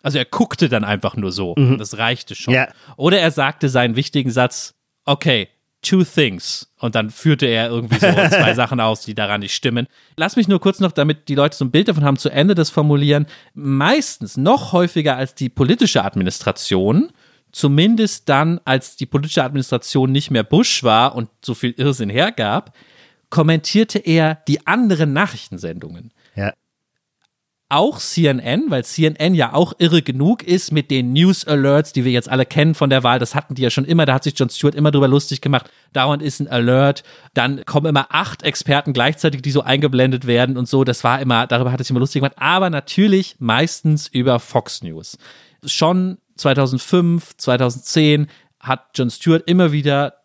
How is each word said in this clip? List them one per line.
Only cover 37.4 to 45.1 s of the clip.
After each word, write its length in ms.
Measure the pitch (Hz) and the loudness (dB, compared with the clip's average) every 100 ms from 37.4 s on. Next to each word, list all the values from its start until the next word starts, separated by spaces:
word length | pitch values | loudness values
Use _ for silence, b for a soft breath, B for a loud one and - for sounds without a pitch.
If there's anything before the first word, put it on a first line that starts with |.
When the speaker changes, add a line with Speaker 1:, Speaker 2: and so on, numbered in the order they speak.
| 123 135 | -2 -4
Speaker 1:
kommen 220 | - 143 160 | -2 -2 0
immer 220 | 147 135 | 0 0
acht 320 | 151 190 - | -2 -4 -4
Experten 500 | - - - 139 147 | -6 -4 0 0 0
gleichzeitig, 480 | 127 127 156 160 139 | 0 0 0 -2 -2
die 100 | 143 | -2
so 120 | 139 | -2
eingeblendet 640 | 131 135 147 127 131 127 127 | 0 0 2 2 2 0 0
werden 320 | 120 127 127 | 0 0 -2
und 100 | 123 | 0
so. 160 | 135 | 0
Das 180 | 127 120 | 0 0
war 160 | 123 131 | 0 0
immer, 240 | 135 117 123 | 0 0 0
darüber 260 | 120 123 | 0 0
hat 80 | 127 | -2
er 40 | |
sich 60 | 131 | -2
immer 100 | 123 | 0
lustig 200 | 135 147 | 0 0
gemacht. 160 | 139 - | -4 -2
Aber 320 | 139 180 185 | 0 0 0
natürlich 680 | 151 - - 208 196 185 - | -4 -4 2 4 4 0 -6
meistens 680 | 120 113 160 - 156 151 - | -2 0 0 -2 0 0 -2
über 320 | 127 127 120 | -2 0 0
Fox 440 | - 123 - - | 0 -4 -4 -12
News. 340 | 87 80 82 | -12 -14 -18